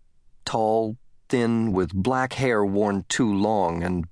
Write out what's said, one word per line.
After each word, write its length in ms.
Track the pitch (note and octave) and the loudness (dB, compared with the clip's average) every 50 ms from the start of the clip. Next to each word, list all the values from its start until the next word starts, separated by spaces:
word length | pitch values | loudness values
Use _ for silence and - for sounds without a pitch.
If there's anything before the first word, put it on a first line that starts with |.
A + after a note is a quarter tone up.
| - _ _ _ - - - - - | -20 _ _ _ -20 -20 -20 -14 -10
tall, 540 | - - A#2 A2 G#2+ A2 A2+ A2+ A2 A2+ - - - - - - - | -4 -2 0 0 2 2 0 0 -2 -6 -10 -14 -20 -20 -20 -8 -2
thin, 420 | - B2 A#2 A2+ A#2 A2+ A2+ A2+ | 0 0 2 2 2 2 0 0
with 220 | F#2+ F#2 F2+ D#2+ F#2 | 0 0 0 0 -2
black 400 | F#2+ F#2+ B2 C3 C3 C3 B2+ - | -2 0 0 0 0 -2 -2 -2
hair 320 | - C3+ B2+ A#2 G#2 G2+ | -2 0 0 2 2 2
worn 400 | G2+ G2 G2+ G#2+ G#2 G2+ G2 F2 | 2 2 0 0 0 0 -2 -4
too 240 | - - - C3 A2 | -4 -2 0 0 2
long 520 | G2+ G2 G2+ G#2+ A2 G2+ F#2 E2+ E2+ E2+ F2 | 2 2 2 2 2 2 0 0 -2 -2 -2
and 240 | F2+ F2+ F2 E2 - | -2 -2 -4 -4 -6